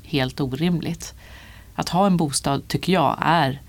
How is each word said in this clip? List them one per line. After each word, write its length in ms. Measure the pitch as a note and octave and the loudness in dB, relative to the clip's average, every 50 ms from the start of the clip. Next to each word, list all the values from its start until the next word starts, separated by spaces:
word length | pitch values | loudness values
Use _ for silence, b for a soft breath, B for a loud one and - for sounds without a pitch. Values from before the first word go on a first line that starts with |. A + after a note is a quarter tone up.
| - | -8
helt 360 | - - C#3+ C3 B2+ - - | -4 -2 -2 0 -2 -2 -4
orimligt. 720 | C#3+ B2+ B2+ C3 D#3+ F3+ F3 D#3 - - E3+ - - - - B B B B B B B B B B B B | -4 -4 -2 -2 0 0 0 0 -2 -6 -8 -8 -10 -14 -16 B B B B B B B B B B B B
Att 140 | B - - | B -4 -2
ha 180 | - F3 G3+ G3+ | 2 2 4 4
en 100 | F#3 E3 | 4 2
bostad, 500 | E3 C#3+ C3+ - - C#3+ C#3 C3+ - - | 2 0 -2 -2 -2 -2 -2 -2 -2 -4
tycker 260 | - C3+ - - F#3 | -4 -4 0 0 2
jag, 240 | F3+ D3 B2+ - - | 2 4 2 2 0
är 400 | - C#3+ E3 E3+ C#3+ C3+ C3+ C#3 - | 0 2 2 2 2 0 -2 -4 -10